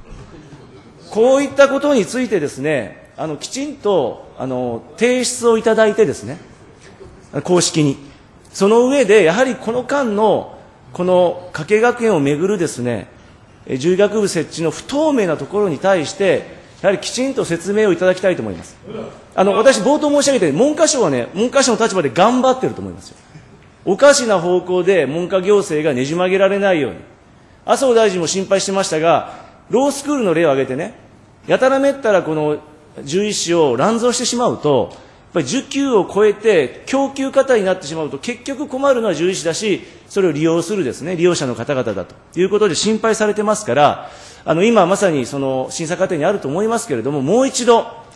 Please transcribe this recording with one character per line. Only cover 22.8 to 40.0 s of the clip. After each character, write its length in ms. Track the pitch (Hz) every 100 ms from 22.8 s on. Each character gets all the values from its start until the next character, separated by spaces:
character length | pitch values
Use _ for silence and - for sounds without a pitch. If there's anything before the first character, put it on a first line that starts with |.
思 80 | 98
い 40 |
ま 80 | 85
す 80 | -
よ。 80 | - - - - - - _ -
お 120 | 190
か 160 | 285
し 140 | 277 233
な 120 | 190
方 220 | 175 180
向 220 | 180 180
で 220 | 180 190 131
文 220 | 160 175
科 140 | 190
行 160 | 185 202
政 300 | 180 151 156
が 80 | 127
ね 100 | 135
じ 80 |
曲 160 | 170 185
げ 80 | 190
ら 100 | 196
れ 100 | 196
な 140 | 196
い 80 | 170
よ 80 | 120
う 20 |
に。 60 | 85 - _ _ - _ _ -
麻 120 | 220 269
生 80 |
大 160 | 226 214
臣 100 | 180
も 80 | 151
心 180 | 185 185
配 160 | 190
し 40 | 190
て 60 |
ま 120 | 196
し 60 | 185
た 100 | 156
が、 340 | 165 139 - - - - -
ロ 180 | 208 285
ー 40 |
ス 120 | 277
ク 80 | -
ー 60 | 294
ル 60 |
の 100 | 202
例 120 | 160 165
を 60 |
挙 140 | 135 131
げ 20 |
て 80 | 131
ね、 180 | 202 - - - - _ -
や 120 | -
た 100 | 262
ら 100 | 269
め 120 | 277
っ 20 | 277
た 160 | 233
ら 120 | 185
こ 100 | 160
の 260 | 156 151 151 - - - - 139
獣 240 | 180 208
医 40 |
師 200 | 196 165
を 220 | 170 147 117
乱 240 | 180 226
造 120 | 240
し 60 | 240
て 80 | 247
し 100 | 240
ま 120 | 233
う 140 | 110
と、 280 | 151 131 87
や 40 | -
っ 40 | - - -
ぱ 60 | 170
り 40 | 131
需 220 | 247 -
給 240 | 269 277
を 180 | 220 165
超 140 | 196 214
え 80 |
て 500 | 208 220 180 127 - -
供 240 | 269 269
給 200 | 269 269
過 140 | 269 269
多 100 | 233
に 80 |
な 100 | 190
っ 60 | 185
て 80 | 143
し 80 | 160
ま 80 |
う 60 | 147
と、 80 | 135
結 260 | - 233
局 240 | - 262 294
困 260 | 262 277
る 80 | 247
の 60 | 220
は 60 |
獣 180 | 151 175
医 40 | 165
師 100 | 160
だ 80 |
し、 280 | 156 214 147 - -